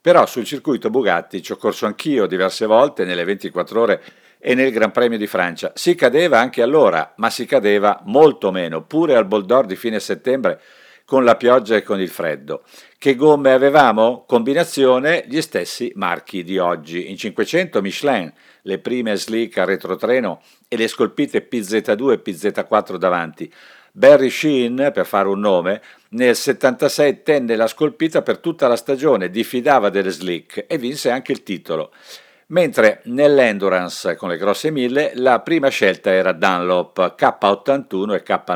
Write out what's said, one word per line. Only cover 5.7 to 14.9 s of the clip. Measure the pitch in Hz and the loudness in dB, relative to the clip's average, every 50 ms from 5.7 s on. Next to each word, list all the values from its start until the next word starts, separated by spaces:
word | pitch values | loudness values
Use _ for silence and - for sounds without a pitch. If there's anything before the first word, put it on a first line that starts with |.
| - | -10
Si | - - 175 175 | -4 -2 0 0
cadeva | 170 147 123 117 147 175 175 139 113 | 2 2 2 2 4 2 4 4 2
anche | 120 131 - - | 2 2 0 -2
allora, | 117 120 143 156 135 101 85 80 76 - _ | 0 2 4 4 4 4 2 0 -4 -4 _
ma | - 107 113 | -4 -4 -4
si | - - 123 | -4 -4 -6
cadeva | 104 - 135 101 104 101 104 101 104 101 - - | 0 0 0 2 2 2 2 2 2 0 0 -4
molto | - 107 135 156 151 123 - - 101 | 0 4 6 6 6 4 2 -4 -4
meno, | 92 95 87 85 80 82 82 | -2 -2 -4 -4 -6 -8 -8
pure | _ - 156 165 156 135 | _ -2 -2 0 4 4
al | 117 110 | 2 2
Boldor | 95 104 107 98 92 117 131 135 | 2 0 -2 0 2 2 2 2
di | - 185 | 0 -4
fine | - - 117 110 104 | -6 -6 -6 -6 -6
settembre | - - 104 - _ 131 127 135 120 95 82 - _ _ - _ _ _ - _ _ | -6 -6 -8 -6 _ -2 -2 0 0 -2 -4 -4 _ _ -20 _ _ _ -20 _ _
con | _ - 131 127 | _ 0 2 4
la | 120 113 | 4 4
pioggia | - - 120 123 131 113 101 113 | 4 4 4 4 4 4 2 0
e | 104 98 | 0 0
con | - 107 98 | -2 -4 -4
il | 95 85 | -4 -6
freddo. | - - 85 82 76 69 69 73 76 69 _ _ _ - - _ _ _ | -6 -6 -6 -4 -4 -6 -8 -12 -12 -12 _ _ _ -20 -20 _ _ _
Che | - 143 139 | 0 0 0
gomme | 120 139 156 151 143 143 135 131 | 4 4 4 4 6 4 4 4
avevamo? | 131 131 139 139 151 143 127 107 107 110 113 123 - - | 6 4 4 6 6 4 6 4 4 2 2 2 -2 -6
Combinazione, | _ 131 120 113 127 139 160 170 165 - 139 139 131 | _ 0 0 0 2 0 0 -2 -2 0 2 4 4